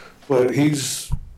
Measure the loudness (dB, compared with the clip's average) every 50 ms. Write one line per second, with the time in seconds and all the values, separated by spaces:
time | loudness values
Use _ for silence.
0 | -20 -20 -20 -12 -4 0 2 2 2 2 2 2 2 2 2 0 -2 -6 -6 -8
1 | -6 -6 -6 -6 -6 -10 -18